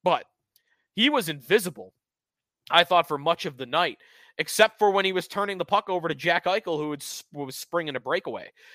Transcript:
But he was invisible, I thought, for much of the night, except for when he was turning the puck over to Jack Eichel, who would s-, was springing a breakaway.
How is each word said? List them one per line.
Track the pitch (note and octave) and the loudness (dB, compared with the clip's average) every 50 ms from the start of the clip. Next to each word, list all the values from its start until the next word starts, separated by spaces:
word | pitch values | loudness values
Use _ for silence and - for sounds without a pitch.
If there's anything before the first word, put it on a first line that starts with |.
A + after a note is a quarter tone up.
| - | 0
But | F3+ E3 B2+ - - _ _ _ _ _ _ _ _ _ _ _ _ _ | 0 0 0 -2 -8 _ _ _ _ _ _ _ _ _ _ _ _ _
he | - A3+ C#4 | 0 2 2
was | D4 C4+ G3 D#3 | 2 2 0 -2
invisible, | D3+ C#3+ - - F3 A#3+ F#3 F3+ D#3 - F#2+ F#2+ _ _ _ _ _ _ _ _ _ _ _ _ _ _ _ - | -6 -10 0 2 2 2 2 0 -6 -10 -16 -20 _ _ _ _ _ _ _ _ _ _ _ _ _ _ _ 2
I | - E3+ F3 | 4 4 4
thought, | - F#3 F3 D#3+ - | 6 4 4 4 2
for | D3+ C#3 | -4 -2
much | C#3+ D#3+ E3+ - - | 0 0 0 0 -2
of | E3+ C#3 | -8 -10
the | B2+ C3+ | -10 -10
night, | A#2+ B2+ D#3+ F3 D#3 A2+ - - - - - - - _ - | -4 -2 0 0 0 -4 -8 -16 -20 -20 -20 -20 -16 _ -8
except | D#3+ - - - G#3+ A3 - - | -8 -4 4 4 4 4 4 2
for | G#3+ G#3 | 2 2
when | F#3+ G3 F#3+ | 2 2 0
he | F#3+ F#3 | 0 0
was | F3+ E3+ - | -2 -4 -4
turning | - G#3 G3+ G3+ G3 F3+ | -4 -4 -4 -4 -4 -6
the | F3 | -2
puck | - G3+ G3+ G#3+ - | 0 0 0 0 -2
over | F#3 F3+ E3 E3 | -4 -4 -4 -4
to | D#3 | -6
Jack | C#3 C3+ E3+ E3+ E3+ - | -2 0 0 0 0 0
Eichel, | F3 F#3 G#3+ G#3+ F#3 E3 D3+ | 0 -2 -2 -2 -4 -4 -4
who | D3+ D3+ | -4 -6
would | D3 C#3+ - | -8 -8 -10
s-, | - - - - - - | -12 -14 -14 -16 -16 -12
was | D3 C#3+ C3 C3 | -12 -10 -10 -10
springing | - - - - F3 E3 D3+ C#3 | -14 -10 -4 -4 -4 -2 -2 -6
a | B2+ | -6
breakaway. | A2+ C3 D3+ F#3 - D#3 A2+ G2 - - - _ - - | -4 -2 -4 -2 -4 -6 -10 -10 -12 -16 -20 _ -20 -20